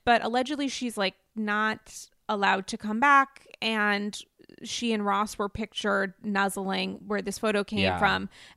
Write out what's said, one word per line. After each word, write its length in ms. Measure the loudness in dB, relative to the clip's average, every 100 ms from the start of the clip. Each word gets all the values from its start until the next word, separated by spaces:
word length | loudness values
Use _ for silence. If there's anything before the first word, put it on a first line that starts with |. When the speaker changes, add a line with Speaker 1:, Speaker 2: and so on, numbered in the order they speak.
| 4
Speaker 1:
But 180 | 4
allegedly, 440 | 4 0 0 -2 -4
she's, 300 | -4 -6 -2
like, 180 | -2 -2 _ -6
not 720 | -2 0 0 -2 -10 -18 -18 _ -4
allowed 380 | 0 2 2 -2
to 100 | -8
come 220 | -4 2
back, 480 | 6 6 6 -2 -20 -6
and 560 | -2 0 2 0 -2 -8 -16 _ -20 -16
she 300 | -10 -4 -2
and 120 | 0 0
Ross 320 | 0 -2 -2
were 120 | -6
pictured 640 | -4 -8 -4 0 0 0 -6
nuzzling, 760 | -4 0 0 -2 -4 -2 -4 -6 -6
where 140 | -4
this 180 | -4 -2
photo 240 | 0 0
came 160 | 0 0
Speaker 2:
Yeah. 180 | 0 4
Speaker 1:
from, 320 | 2 2 -4 -12 -20